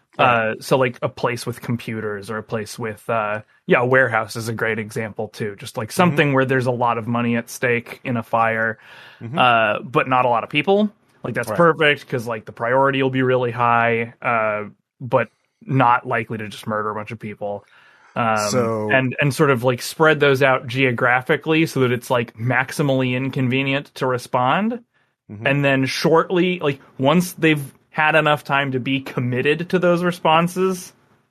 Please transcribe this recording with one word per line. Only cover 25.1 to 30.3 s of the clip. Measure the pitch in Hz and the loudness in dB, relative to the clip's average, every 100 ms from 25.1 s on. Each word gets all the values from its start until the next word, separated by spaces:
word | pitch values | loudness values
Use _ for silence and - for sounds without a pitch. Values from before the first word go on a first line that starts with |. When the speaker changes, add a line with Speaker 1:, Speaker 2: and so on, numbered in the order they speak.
| _ - | _ -18
Speaker 1:
Mm-hmm. | 104 113 | -6 -2
Speaker 2:
And | 143 139 | 0 2
then | 135 131 | 0 0
shortly, | - 165 160 170 180 180 180 | -2 2 2 2 0 0 0
like, | 151 139 - - | -4 -6 -8 -2
once | 131 170 175 | 2 2 0
they've | - 160 147 135 - _ | 0 2 2 -2 -14 _
had | - 151 156 | -2 2 2
enough | 151 151 | 2 0
time | - 139 139 | 0 -2 0
to | 131 | -2
be | 123 135 | -2 -4
committed | 135 - 123 123 147 156 170 | -4 -4 -2 0 0 -2 -2
to | 185 | 0
those | 180 175 | 2 2
responses, | 180 175 165 | 0 0 2